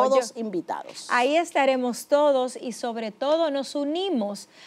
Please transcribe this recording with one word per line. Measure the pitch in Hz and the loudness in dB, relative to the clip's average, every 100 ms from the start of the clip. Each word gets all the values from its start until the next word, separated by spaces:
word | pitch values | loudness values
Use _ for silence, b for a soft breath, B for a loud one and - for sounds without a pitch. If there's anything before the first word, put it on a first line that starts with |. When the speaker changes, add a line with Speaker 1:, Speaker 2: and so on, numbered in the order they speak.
Speaker 1:
Todos | 262 269 233 | 6 4 2
Speaker 2:
Yo | - | -6
Speaker 1:
invitados. | 220 185 - - - - - | -4 -4 -4 -8 -10 -16 -2
Speaker 2:
Ahí | 247 262 311 | 2 4 2
estaremos | 339 330 269 262 247 233 - | 0 2 2 2 0 -4 0
todos | 285 294 262 254 - | 4 4 4 0 -4
y | 262 | -10
sobre | 208 247 226 220 | -8 -6 -6 -8
todo | 202 269 320 330 | -4 0 2 2
nos | 277 262 | -2 -4
unimos | 294 285 330 392 277 202 202 - B | -4 -2 -2 -2 -2 -2 -6 -14 B